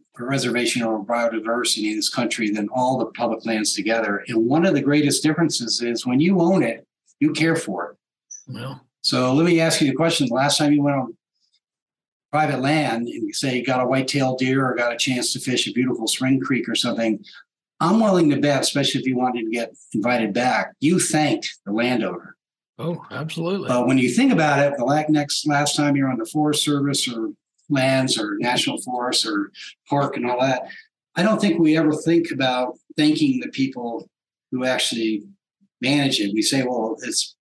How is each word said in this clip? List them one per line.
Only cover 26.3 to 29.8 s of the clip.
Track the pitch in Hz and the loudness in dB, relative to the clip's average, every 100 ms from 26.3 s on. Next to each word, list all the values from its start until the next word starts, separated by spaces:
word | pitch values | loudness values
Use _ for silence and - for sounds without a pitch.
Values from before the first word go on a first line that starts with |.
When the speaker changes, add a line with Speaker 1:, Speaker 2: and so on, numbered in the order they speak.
| 151 151 147 | 0 0 0
Speaker 1:
Service | 151 143 139 135 131 | 0 0 0 0 -2
or | 113 110 - _ _ - | -4 -6 -8 _ _ -2
lands | 139 135 135 131 - | 0 2 2 0 -2
or | 104 101 | -4 -4
national | 147 - 139 - | -2 0 -2 -4
forest | - 123 123 110 113 | -6 -6 -2 -2 -2
or | 104 101 - - - | -4 -6 -10 -20 -20